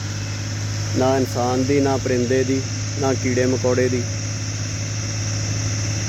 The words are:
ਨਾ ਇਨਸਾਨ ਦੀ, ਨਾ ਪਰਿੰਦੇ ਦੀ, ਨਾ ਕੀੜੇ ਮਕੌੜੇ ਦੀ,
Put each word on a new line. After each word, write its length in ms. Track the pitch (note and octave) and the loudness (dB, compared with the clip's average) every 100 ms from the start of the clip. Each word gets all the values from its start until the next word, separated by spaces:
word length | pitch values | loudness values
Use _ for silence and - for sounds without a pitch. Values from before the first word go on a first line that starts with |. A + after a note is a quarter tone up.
| - - - - - - - - - B2+ | -4 -4 -4 -4 -4 -4 -4 -2 0 2
ਨਾ 180 | C3 C3 | 4 4
ਇਨਸਾਨ 480 | B2 B2 B2 B2+ | 2 0 0 2
ਦੀ, 160 | C3 C#3+ | 2 4
ਨਾ 160 | C3+ C3+ | 4 2
ਪਰਿੰਦੇ 460 | B2+ B2 A#2+ C3 | 2 2 2 2
ਦੀ, 160 | B2+ C3 - - - - | 2 0 -2 -4 -4 -2
ਨਾ 120 | C3+ | 0
ਕੀੜੇ 320 | A#2 C3 B2 B2+ | 2 2 2 2
ਮਕੌੜੇ 420 | B2+ B2+ B2 B2+ | 2 2 2 2
ਦੀ, 140 | B2+ A2 - - - - - - - - - - - - - - - - - - - | 0 -2 -4 -6 -6 -6 -6 -6 -6 -4 -4 -4 -4 -2 -2 -2 -2 -2 -2 -2 -2